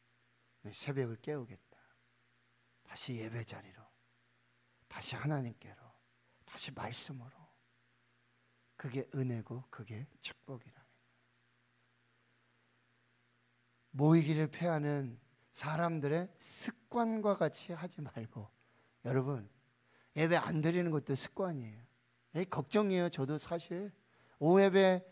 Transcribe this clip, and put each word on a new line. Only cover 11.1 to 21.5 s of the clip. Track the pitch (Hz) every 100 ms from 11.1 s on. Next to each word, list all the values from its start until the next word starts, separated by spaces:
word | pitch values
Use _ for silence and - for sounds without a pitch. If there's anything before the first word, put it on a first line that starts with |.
| _ _ _ _ _ _ _ _ _ _ _ _ _ _ _ _ _ _ _ _ _ _ _ _ _ _ _ _
모이기를 | 135 151 165 151 156 151
패하는 | - 170 156 147 143 135 117 _ _ _
사람들의 | - 139 160 170 160 139 160 180 -
습관과 | - - - - - 240 226 220 208 190
같이 | 156 - -
하지 | 165 170 -
말고, | 139 - 113 - 101 _ _ _ _ _
여러분, | 117 135 131 135 101 _ _ _ _ _ _ 147
예배 | 165 170
안 | - 160
드리는 | 156 175 175
것도 | 151 139
습관이에요. | 135 - - 190